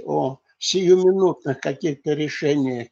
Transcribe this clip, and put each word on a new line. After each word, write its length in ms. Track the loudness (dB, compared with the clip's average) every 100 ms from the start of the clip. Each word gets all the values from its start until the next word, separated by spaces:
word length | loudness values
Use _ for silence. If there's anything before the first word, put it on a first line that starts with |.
о 360 | -6 -4 -4 -8 _ -10
сиюминутных 1000 | -4 0 4 6 4 4 2 0 -4 -4
каких-то 520 | -4 -4 -6 -4 -4
решениях 760 | -4 -4 -4 -2 0 0 -4 -8